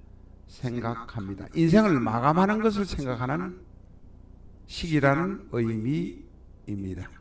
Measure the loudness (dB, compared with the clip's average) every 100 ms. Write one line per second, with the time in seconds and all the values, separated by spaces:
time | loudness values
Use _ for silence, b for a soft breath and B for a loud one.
0 | -20 -20 -20 -20 -20 -10 -8 -4 -6 -6
1 | -10 -10 -10 -10 -6 2 6 8 6 4
2 | 2 2 2 4 4 4 0 0 -2 -4
3 | -4 -4 -4 -4 -6 -10 -18 -20 -20 -20
4 | -20 -20 -20 -20 -20 -20 -14 -8 -2 2
5 | 4 2 0 -6 -6 -4 -2 -2 -2 -4
6 | -4 -10 -18 -20 -20 -18 -10 -8 -8 -8
7 | -12 -16